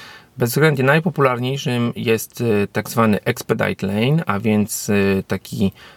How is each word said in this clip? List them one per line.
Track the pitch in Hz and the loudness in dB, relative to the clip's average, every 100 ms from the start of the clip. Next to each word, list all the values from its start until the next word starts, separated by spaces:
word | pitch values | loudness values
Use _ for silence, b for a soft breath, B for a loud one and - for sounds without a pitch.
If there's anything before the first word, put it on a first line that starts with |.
| B B B - | B B B -4
Bezwzględnie | 120 131 156 139 | -2 2 2 4
najpopularniejszym | 131 156 160 143 131 120 123 135 135 120 120 107 | 2 2 0 2 2 2 -4 -4 -2 -2 -2 -2
jest, | 113 110 - - | 0 0 -2 -4
e, | 120 104 98 | 0 0 0
tak | - 107 | -4 -4
zwany | - 113 101 | 2 2 2
expedite | - 120 - 113 101 98 98 | 0 -4 -2 -2 -2 -2 -4
lane, | 101 120 156 165 | 0 0 0 0
a | 101 | -2
więc, | 113 107 104 - - | 0 2 0 -4 -2
e, | 101 98 95 | 0 2 0
taki | - 95 - 120 98 - B | -2 -6 -6 -2 -2 -2 B